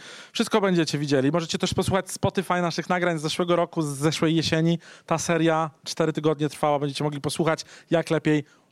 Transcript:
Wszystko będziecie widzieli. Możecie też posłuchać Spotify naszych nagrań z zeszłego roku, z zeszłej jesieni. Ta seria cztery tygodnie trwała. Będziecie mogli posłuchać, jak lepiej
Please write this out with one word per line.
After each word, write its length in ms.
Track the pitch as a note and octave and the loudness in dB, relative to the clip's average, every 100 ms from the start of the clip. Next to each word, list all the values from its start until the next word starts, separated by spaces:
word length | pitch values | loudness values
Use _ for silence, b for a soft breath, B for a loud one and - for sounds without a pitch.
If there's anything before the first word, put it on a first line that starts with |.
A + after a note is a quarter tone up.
| B B B | B B B
Wszystko 280 | - A3+ A3+ | -4 0 2
będziecie 380 | G3 F3 D3+ D3 | 2 2 0 -2
widzieli. 340 | D3 C#3 C3 | 0 2 2
Możecie 260 | E3 E3 F#3+ | 0 -2 -4
też 160 | F#3 | -2
posłuchać 360 | - F#3 F#3 F3+ | -2 0 -2 -2
Spotify 520 | - G3+ G3 F3+ F3+ | -4 -2 -2 0 0
naszych 260 | F3 D#3+ E3 | 0 -2 -2
nagrań 300 | F3+ F3 E3 | 0 0 0
z 40 | |
zeszłego 340 | D#3 - F3 E3+ | -2 -2 2 2
roku, 260 | E3+ - | 0 -2
z 40 | D3+ | -4
zeszłej 500 | C#3 D3+ D3 D#3+ D#3+ | 0 0 2 2 2
jesieni. 420 | - D#3+ E3 E3+ B B - | 2 2 2 0 B B -4
Ta 120 | D#3+ | -2
seria 520 | - E3 E3 D#3+ D#3+ - | 0 2 2 2 -2 -8
cztery 280 | - - D#3+ | -12 -2 -2
tygodnie 360 | D#3 D3+ D3 D3+ | 0 0 0 -2
trwała. 300 | - D3+ D3 | 0 0 2
Będziecie 260 | C#3+ C3+ | -2 -2
mogli 160 | D3+ C#3+ | -4 -4
posłuchać, 440 | D3 - D#3+ D#3+ - B - | -6 -2 0 -2 -6 B -2
jak 200 | E3 D#3+ | 0 2
lepiej 340 | D#3 D#3 D3+ C3+ b b | 0 2 0 0 b b